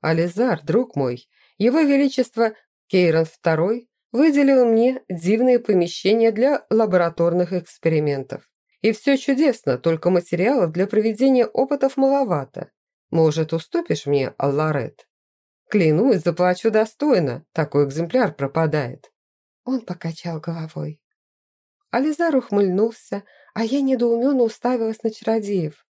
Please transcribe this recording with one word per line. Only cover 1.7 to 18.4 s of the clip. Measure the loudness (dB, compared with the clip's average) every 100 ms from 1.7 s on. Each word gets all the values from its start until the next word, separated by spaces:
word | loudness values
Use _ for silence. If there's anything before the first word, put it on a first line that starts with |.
| 2
величество | 2 2 2 0 -4 0 -2 -2 _ _ _
Кейрон | 2 2 2
второй | 0 -2 -2 0 0 -2 -8 _ _
выделил | 2 2 4 4 4 4
мне | 4 2 0 _
дивные | -6 0 2 4 2
помещения | 2 0 0 -2 0 2 2
для | 2 0 0 0
лабораторных | 0 2 2 0 0 0 0 -2
экспериментов. | -4 -8 -4 -2 0 0 -4 -6 -12 _ _ _ _
И | -4
всё | -2 0 0
чудесно, | 0 0 0 0 -2 -2
только | -2 -2 0
материалов | 0 -2 -2 0 2 0
для | -2 -2
проведения | 0 0 2 2 4 2
опытов | 0 -2 0 -2 0
маловато. | 0 2 0 -2 -4 -12 -16 _ _ _ _
Может, | 2 2 2 -4
уступишь | -4 -4 -6 -4 -6 0
мне, | 0 0 -4
Алларет? | -2 0 -2 -2 -6 _ _ _ _ _ _ _ _
Клянусь, | 0 2 4 2 2
заплачу | 0 0 0 0 0
достойно, | 0 0 -2 0 2 0 -6 _
такой | -6 -2 0 0
экземпляр | -2 -2 0 0
пропадает». | -2